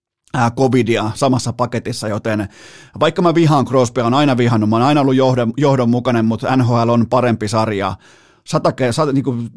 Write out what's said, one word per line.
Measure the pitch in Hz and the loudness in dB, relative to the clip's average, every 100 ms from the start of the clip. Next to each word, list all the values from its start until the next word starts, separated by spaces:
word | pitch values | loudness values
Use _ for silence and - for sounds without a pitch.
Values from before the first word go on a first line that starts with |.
| _ _ _ 131 | _ _ _ -2
äh, | 117 | -2
covidia | 135 131 127 110 110 110 - | 0 2 2 2 0 -2 -2
samassa | 139 127 123 | 0 0 -4
paketissa, | - 120 113 - 123 107 | -6 -4 -6 -6 -8 -6
joten | 104 113 104 101 - - - - - | -6 -4 -4 -6 -12 -20 -20 -12 -2
vaikka | 156 165 | -2 0
mä | 170 165 | 0 2
vihaan | 156 147 117 | 4 2 2
Crosbya, | 135 120 131 120 | 0 0 0 0
on | |
aina | 131 147 123 | 2 2 2
vihannut, | 117 113 107 | 2 2 2
mä | 113 | 2
oon | 135 | 2
aina | 151 | 2
ollut | 135 131 | 2 2
johdon-, | 131 123 113 123 | 2 2 -2 0
johdonmukainen, | 147 135 117 120 127 120 110 | 0 2 2 0 0 0 0
mut | 110 87 131 | -2 -2 0
N | |
H | 120 117 117 | 2 2 2
L | |
on | 120 110 | 2 2
parempi | 127 120 110 104 | 0 0 -2 -2
sarja. | 110 110 98 98 98 - - _ _ - | -2 -2 -2 -4 -6 -16 -20 _ _ -6
Sata | 156 175 | -2 -2
ke-, | 123 127 | 0 -2
sata, | 117 151 | 0 0
niinku | 135 135 120 117 | 0 -2 -4 -8